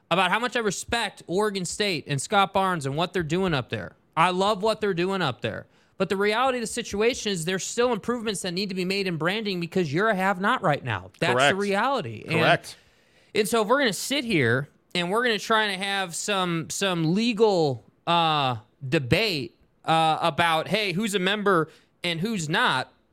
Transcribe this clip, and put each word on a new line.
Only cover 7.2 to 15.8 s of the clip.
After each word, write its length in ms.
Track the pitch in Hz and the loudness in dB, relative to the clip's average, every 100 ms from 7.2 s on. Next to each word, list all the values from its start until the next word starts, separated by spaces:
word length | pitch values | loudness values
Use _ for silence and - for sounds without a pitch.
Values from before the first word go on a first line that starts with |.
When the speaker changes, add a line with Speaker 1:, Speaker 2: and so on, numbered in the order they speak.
| 320 | -2
Speaker 1:
is 140 | 196 160 | -4 -2
there's 180 | 190 | -4
still 280 | - - 247 | -4 0 0
improvements 480 | 220 - 240 220 196 | 0 -2 -4 -4 -6
that 100 | 190 | -4
need 160 | 170 202 | -4 -4
to 40 | |
be 100 | 190 | -2
made 220 | 180 196 190 | -2 -2 -2
in 100 | 165 | -2
branding 420 | 160 208 208 180 | -2 -2 -2 -4
because 320 | 170 190 170 | -2 -2 0
you're 180 | 147 220 | 0 0
a 40 | |
have-not 460 | 190 190 190 202 262 | 2 0 0 0 0
right 220 | 185 143 | 0 0
now. 280 | 127 101 92 - | -2 -6 -6 -4
That's 140 | 165 | 0
Speaker 2:
Correct. 180 | 180 143 | 4 4
Speaker 1:
the 40 | 190 | 4
reality. 680 | 202 196 247 269 135 110 - | 0 0 0 -2 -4 -10 -4
And, 140 | 165 | 2
Speaker 2:
Correct. 360 | 160 170 - - _ _ _ _ _ | 4 4 0 -20 _ _ _ _ _
Speaker 1:
and 140 | - 214 | -2 0
so 140 | 226 | 2
if 60 | 202 | 2
we're 100 | 277 | 2
gonna 140 | 262 | 2
sit 300 | 175 - 269 | 0 -2 -2
here 440 | 240 170 120 123 143 _ _ | 0 2 2 2 -2 _ _
and 160 | 180 175 | -6 -2
we're 120 | 214 | 0
gonna 160 | 247 208 | 0 -2
try 260 | - 220 | 2 2
and 180 | 214 190 | 2 -2